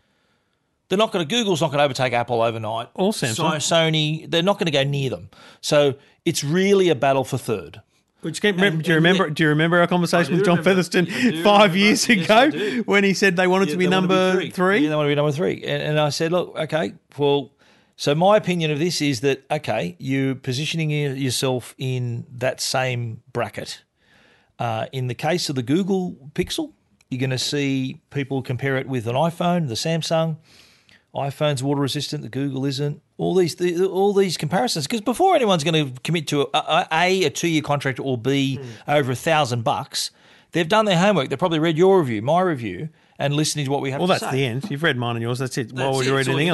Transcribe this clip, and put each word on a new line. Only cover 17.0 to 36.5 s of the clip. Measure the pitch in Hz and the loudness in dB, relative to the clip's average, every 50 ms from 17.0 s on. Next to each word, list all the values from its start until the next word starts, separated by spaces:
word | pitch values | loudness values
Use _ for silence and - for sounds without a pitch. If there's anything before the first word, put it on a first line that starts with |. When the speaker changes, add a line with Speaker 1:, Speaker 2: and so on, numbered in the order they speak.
| _ _ - | _ _ -4
Speaker 1:
well, | 135 143 143 143 143 127 - _ _ _ _ _ _ _ _ _ | -2 0 2 2 0 -2 -6 _ _ _ _ _ _ _ _ _
so | - - 143 147 | -4 -2 0 0
my | 156 180 196 214 | 2 4 4 4
opinion | 214 - 180 180 170 160 151 | 4 2 0 -2 0 0 -2
of | 151 139 | -2 -2
this | 165 180 - - | -2 -2 -2 0
is | 151 143 135 107 | 0 0 0 0
that, | 135 139 135 - - - | 0 0 0 -2 -4 -6
okay, | 147 151 - - 110 113 160 175 - - | -6 -4 -4 -4 -2 -2 -4 -6 -8 -8
you're | - 131 135 135 135 135 131 | -6 -2 -2 0 0 0 -2
positioning | 127 - 135 123 135 156 139 - 165 160 151 | -4 -6 -6 -4 -4 -4 -4 -2 -2 -2 -2
y-, | 151 147 147 139 131 | -2 -2 -2 -4 -4
yourself | 135 139 127 117 - 135 131 127 123 - - - | -4 -4 -2 -2 -2 -2 -2 -2 -2 -6 -10 -10
in | - 135 131 127 127 123 120 120 120 - - | -8 -6 -4 -4 -4 -4 -4 -6 -8 -10 -12
that | 127 120 127 131 - - | -8 -4 -4 -4 -4 -4
same | - - - 131 131 127 123 120 120 113 113 - - _ | -6 -4 -2 -2 -2 -2 -4 -4 -6 -8 -8 -12 -14 _
bracket. | - 120 110 107 - - - - - - _ _ _ _ _ _ _ _ _ _ _ _ _ _ _ - | -6 -4 -4 -4 -6 -10 -12 -12 -14 -16 _ _ _ _ _ _ _ _ _ _ _ _ _ _ _ -6
Uh, | 120 117 110 113 123 - | -6 -4 -4 -4 -6 -6
in | - 131 127 | -6 -6 -6
the | 123 117 | -6 -6
case | - - 151 175 170 - - | -4 -2 -2 -2 -2 -2 -4
of | 143 | -4
the | 131 120 | -4 -2
Google | 117 147 185 196 185 196 185 180 180 - - 135 151 - | 0 0 0 0 0 -2 -2 -2 -6 -8 -12 -18 -8 -6
Pixel, | - 185 - - - 311 294 - _ _ _ _ _ _ _ | -6 -6 -4 -6 -6 -8 -8 -12 _ _ _ _ _ _ _
you're | 131 123 | -4 -2
gonna | 131 131 131 | -2 -2 -2
see | 123 - - 151 147 143 139 135 135 131 131 143 - _ _ | -2 -2 -2 -2 0 0 0 0 0 -2 -4 -8 -12 _ _
people | - 143 135 127 139 131 | -6 -6 -4 -2 -4 -4
compare | 127 - 131 117 139 139 135 | -4 -4 -4 -4 -2 -2 -2
it | 131 135 | -2 -2
with | - 135 123 104 | -4 -4 -4 -4
an | 117 120 | -2 0
iPhone, | 135 160 170 160 - 175 175 175 175 160 | 0 0 0 -2 -2 0 0 0 0 0
the | 127 110 | -2 -4
Samsung. | - - 160 165 160 151 - 165 160 160 160 156 - _ _ - - - _ _ _ _ _ - _ _ _ - | -4 -2 -2 -2 -2 -2 -2 0 0 0 -2 -4 -8 _ _ -20 -20 -20 _ _ _ _ _ -20 _ _ _ -8
iPhone's | 123 135 139 - - 151 151 143 120 | -6 -6 -6 -4 -2 -2 0 0 0
water | 131 139 147 139 | -2 -2 0 0
resistant, | 143 127 139 147 135 - 147 151 139 | 0 0 -2 -4 -4 -6 -8 -10 -10
the | 117 | -8
Google | 104 131 139 143 131 131 135 | -6 -6 -6 -4 -4 -4 -4
isn't. | 143 135 131 147 147 151 - _ _ _ | -4 -4 -4 -4 -6 -6 -8 _ _ _
All | - 165 170 175 | -4 -2 0 2
these, | 190 180 160 - | 2 2 0 0
the, | - 175 180 165 170 190 | -2 -2 -2 0 0 0
all | 185 - 190 196 208 196 | 0 0 2 2 2 4
these | 196 196 175 147 | 4 2 2 0
comparisons, | - - 139 170 196 254 233 - 165 135 | -4 -2 -2 0 0 0 0 -2 -4 -4
'cause | - 240 220 | -4 -4 -4
before | 208 277 226 - 370 381 359 | -2 -2 0 2 4 4 4
anyone's | 294 240 208 185 165 143 | 4 4 2 2 2 2
gonna | 170 160 156 151 131 123 127 - | 0 0 0 0 -2 -4 -8 -4
commit | - 160 175 139 - | -4 -4 -2 -2 -2
to | 147 147 | 0 0
a, | 131 - | 0 0